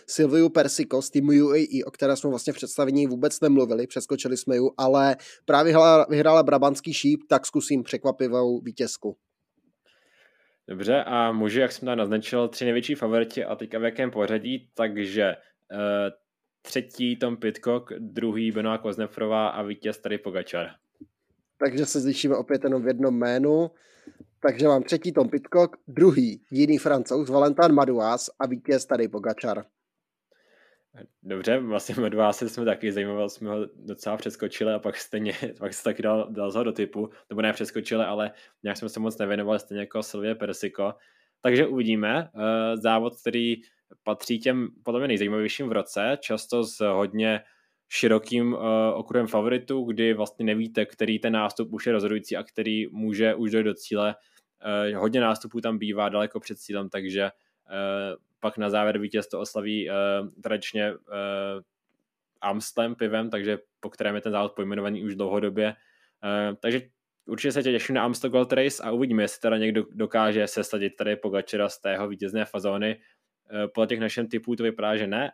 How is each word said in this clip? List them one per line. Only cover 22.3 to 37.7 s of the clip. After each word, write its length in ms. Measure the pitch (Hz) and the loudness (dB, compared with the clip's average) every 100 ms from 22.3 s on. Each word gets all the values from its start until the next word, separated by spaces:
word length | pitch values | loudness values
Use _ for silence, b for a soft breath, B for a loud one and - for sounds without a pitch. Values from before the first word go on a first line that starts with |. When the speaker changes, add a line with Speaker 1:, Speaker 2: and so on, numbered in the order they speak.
| 123 | 0
Speaker 1:
opět 280 | 123 135 | 0 0
jenom 180 | 135 131 | 0 0
v 40 | 120 | 0
jednom 280 | 127 135 | 0 2
jménu. 560 | 120 120 123 143 156 165 B B B B B - _ | 2 0 2 4 2 2 B B B B B -20 _
Takže 280 | 139 117 151 | 0 4 4
mám 140 | 139 | 4
třetí 300 | 127 165 175 | 2 -2 0
Tom 160 | 156 123 | 2 2
Pidcock, 480 | 147 - 175 175 - - | 0 2 4 4 0 -4
druhý 540 | 127 180 139 120 101 - | 6 6 8 2 -2 -4
jiný 280 | 135 147 151 | 2 4 4
Francouz, 500 | 156 139 117 147 135 | 4 2 2 -2 2
Valentin 440 | 139 147 147 170 | 4 4 6 8
Madouas 580 | 143 131 123 110 123 - - | 8 6 4 2 0 -4 -6
a 80 | 135 | -4
vítěz 400 | 123 - 135 - | -4 0 0 2
tady 220 | 123 113 | 0 0
Pogačar. 560 | 107 110 107 120 104 - _ _ _ _ _ _ _ _ _ _ _ _ - - _ | -2 -4 -4 -4 -6 -8 _ _ _ _ _ _ _ _ _ _ _ _ -20 -20 _
Speaker 2:
Dobře, 360 | 95 95 101 131 | -10 -4 0 0
vlastně 360 | 120 104 - 113 | 0 -4 -4 -4
Madouase 480 | 107 107 107 104 113 | -2 2 2 2 -4
jsme 160 | 120 | -4
taky 280 | 113 98 110 | -2 -2 -2
zajímavili, 380 | 101 101 104 101 | -4 -4 -4 -6
jsme 200 | - 107 | -6 -8
ho 160 | 107 104 | -6 -8
docela 420 | - 104 101 107 107 | -12 -14 -10 -6 -6
přeskočili 560 | 110 - 104 - 110 | -6 -6 -8 -4 -2
a 60 | 107 | -2
pak 180 | 107 - | -4 -8
stejně, 380 | - 107 107 | -8 -6 -6
<laughs> 240 | - 120 - | -6 -8 -8
pak 160 | 98 | -10
se 80 | - | -6
taky 200 | 110 101 | -6 -2
dal, 240 | 107 110 - | 0 0 -2
dal 220 | 107 101 | -6 -4
ho 120 | 107 | -2
do 80 | 117 | -2
typu, 380 | 110 101 104 104 b b | -2 -4 -4 -8 b b
nebo 120 | 104 | -2
ne 100 | 107 | 0
přeskočili, 520 | 107 107 | -2 -6